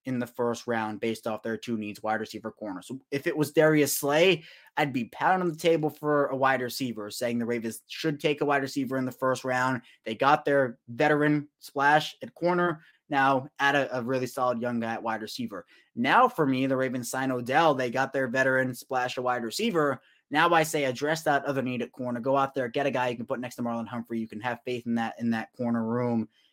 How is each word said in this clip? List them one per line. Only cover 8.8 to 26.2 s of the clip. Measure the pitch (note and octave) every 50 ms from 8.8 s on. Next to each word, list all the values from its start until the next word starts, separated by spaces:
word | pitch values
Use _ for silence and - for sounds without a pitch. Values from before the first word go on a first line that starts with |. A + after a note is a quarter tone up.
| C3+ A#2+ C3
in | C3 C3
the | C3
first | B2+ - C3+ C3 B2+ B2 -
round. | C3 B2+ B2+ B2+ C3 C3 A#2+ - - - _ -
They | A2 A2
got | G#2 C#3 C3+ D3+ D3+ -
their | D3+ C#3+ C#3+ C3+ B2 A#2 - _
veteran | - A#2+ A#2 D3+ D3+ D3+ D3 D3 D3+ D3+ D3 C#3+ - _
splash | _ - - - C#3+ C#3 C#3+ D3+ D#3 D3+ - - _
at | - - -
corner. | - E3 F3 F3+ F3 F3 F3 E3 D#3+ - _ _ _ _ -
Now | D3 C#3 C3+ C3+ C3+ C3 C3 D3+ _
add | - C#3 C#3 C#3
a, | C#3+ C3+ - A#2+
a | B2+ A#2
really | A#2 C3+ C3 B2+
solid | B2 - C#3 B2+ B2+ B2 A#2
young | A2+ A#2+ A#2+ A#2
guy | A2+ A2+ A2+
at | G#2+
wide | G#2 A2+ A2 A2 A2
receiver. | G#2+ - - A#2+ A2 G2+ F2+ F2 _ _ _ _ _ _
Now | A#2+ A#2+ C#3 E3 A3 B3+
for | A#3+ - - D#3
me, | C3+ C3 B2+ C3+
the | C3+ C3+
Ravens | B2+ C3 B2+ A#2+ C3 A#2+ -
sign | - C3 C3 C3+
Odell. | C3 - B2+ A2+ B2+ D3+ E3+ D#3+ C#3+
They | C3 B2+ B2
got | A#2 C3 C3+ B2+ -
their | C#3 C3+
veteran | B2+ A#2 C3 C3 C3+ C3 C3 C3 B2+ B2
splash | - - - C3+ B2+ B2 B2+ -
at | C3+ B2
wide | B2 B2 B2 A#2
receiver. | A2 - - G#3 A#3 F3+ E3 D3+ C#3+ C3 - _ _ _ _ _ -
Now | C#3+ D3 D#3+ E3+ E3+
I | E3
say | D#3+ D#3+ - D#3 C#3+
address | C3 B2 A#2+ C#3+ D3 D#3+ D#3 -
that | D#3 C#3+ C#3 D3
other | D3+ C#3 C3+ A#2+
need | B2+ B2+ A#2+
at | A#2+ -
corner. | - - B2+ B2 A#2+ B2
Go | A2+ C3+ C3+
out | C#3 C#3 C3+ -
there, | C#3 B2+
get | A#2+ A#2 C#3+ C#3
a | C#3
guy | B2+ C3 B2+
you | B2+ A#2+
can | A#2 A#2
put | - C3 A#2
next | B2+ B2 -
to | - B2
Marlon | A#2 A#2 A#2 A#2
Humphrey. | G#2 B2 A#2+ A2+ - A#2+ A2+
You | A2+
can | A2 - G#2+
have | G#2 B2+ A#2+ A#2 _
faith | C3 B2 A#2+ -
in | A#2 A#2
that, | A#2 A2+ A2+ -
in | - A#2 A#2
that | A2+ A2+ A2+ - _
corner | - B2 A#2 A#2 A#2 A2+
room | A2 A#2 B2 B2 A#2+ A#2 A2+